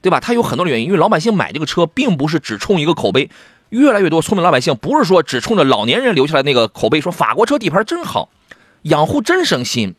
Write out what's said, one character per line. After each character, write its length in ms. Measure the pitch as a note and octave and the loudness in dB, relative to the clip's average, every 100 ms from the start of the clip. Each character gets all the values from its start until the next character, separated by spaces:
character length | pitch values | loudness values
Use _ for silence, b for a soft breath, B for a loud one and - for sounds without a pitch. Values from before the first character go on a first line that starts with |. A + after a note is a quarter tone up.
对 80 | F3 | 0
吧？ 80 | D3 | 0
它 140 | - | 0
有 100 | A#3+ | -2
很 140 | - C3 | -2 -2
多 80 | F3 | -2
的 40 | |
原 100 | A#2 | -2
因， 80 | B2 | 0
因 40 | |
为 60 | F#3+ | 2
老 120 | F#3 | 2
百 100 | F3 | 2
姓 140 | A3 | 0
买 180 | G3+ G2+ | -2 -2
这 80 | C#3+ | -6
个 60 | D3+ | -6
车 200 | - E3 | -2 -2
并 280 | - C4+ D3+ | 0 -2 0
不 120 | D3+ | 0
是 120 | D#3+ | -2
只 180 | - G#2+ | -4 -10
冲 220 | - F#3+ | -2 0
一 60 | D3+ | 0
个 80 | |
口 180 | - - | 0 0
碑， 180 | D#3+ D3+ b b b b | 0 -2 b b b b
越 220 | A3 C#4+ | 2 4
来 80 | G#3 | 4
越 100 | F3+ | 2
多 120 | D#3+ | 0
聪 140 | - G3+ | 0 0
明 80 | |
老 80 | F3 | 2
百 100 | C3 | 2
姓 140 | D#3 C3 | 0 -2
不 240 | D#3 D4 | 0 0
是 40 | |
说 200 | F#3 F#3 | 4 2
只 160 | D3+ B2+ | 2 -6
冲 180 | - G#3+ | -2 2
着 60 | |
老 220 | C3+ A2+ A2 | 2 2 0
年 180 | F3+ | 0
人 100 | C4 | 0
留 140 | E3 C#3+ | 0 2
下 80 | D#3 | 0
来 80 | |
那 100 | C#3 | 2
个 140 | B2 A2 | 2 0
口 220 | - A2+ | -2 0
碑， 120 | D#3 | 0
说 100 | F3 | -2
法 220 | F3 B2+ | -2 -2
国 120 | B2+ A3+ | 0 0
车 120 | C#4+ | 0
底 140 | G3+ | 0
盘 120 | E3+ | -2
真 200 | G#3+ E4+ | -2 -6
好， 260 | B3+ G#2+ - _ b b b b | -6 -6 -8 _ b b b b
养 240 | D3+ D#3+ B3 | -2 0 2
护 140 | D4 | 0
真 220 | A3 F#4 | 0 0
省 220 | E4+ D3+ A#2+ | 0 -2 -2
心。 300 | B2 G2+ | -4 -4